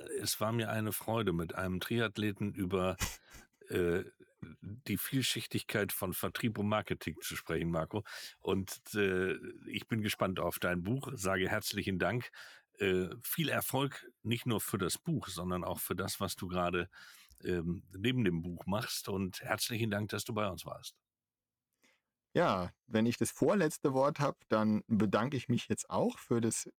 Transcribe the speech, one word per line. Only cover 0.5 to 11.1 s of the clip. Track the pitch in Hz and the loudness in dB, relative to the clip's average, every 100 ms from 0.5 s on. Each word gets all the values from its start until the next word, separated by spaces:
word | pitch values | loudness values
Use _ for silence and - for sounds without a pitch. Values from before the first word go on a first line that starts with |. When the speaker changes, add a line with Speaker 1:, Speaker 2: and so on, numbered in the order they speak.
Speaker 1:
mir | 117 107 | 0 0
eine | 110 107 | 0 -2
Freude, | - - 113 101 | -2 -2 0 2
mit | 85 82 - | 0 -2 -2
einem | 92 90 | -2 -2
Triathleten | - 120 110 107 104 98 101 | 0 0 0 0 -2 0 -2
über, | 101 92 95 92 90 - - - - - _ - | -2 0 2 2 0 -4 -8 -16 -20 -20 _ -4
äh, | 92 87 85 - - - _ 82 - | 2 4 2 -2 -12 -20 _ -16 -14
die | 90 113 - 101 | -12 -8 -2 -2
Vielschichtigkeit | - 135 123 117 - 104 - 110 98 | 0 0 0 -2 -2 -4 0 0 0
von | - 95 | -2 -4
Vertrieb | - 95 - 117 104 | -2 -4 0 0 0
und | 104 | 2
Marketing | 107 - - - 78 | 2 0 -4 -4 -6
zu | - 87 | -6 -6
sprechen, | - 82 85 | -2 0 0
Marco. | 82 80 107 - - - - | 0 -2 -4 -6 -10 -12 -6
Und, | - 95 90 - - | 0 0 0 -8 -4
äh, | 107 98 92 92 - - - - | 0 2 2 0 -2 -6 -14 -8
ich | 110 - | -8 -4
bin | 110 | -2
gespannt | 104 - 95 90 | 0 0 0 0
auf | 85 - | -2 0
dein | 90 90 | 0 0
Buch, | 92 135 - | 0 -2 -4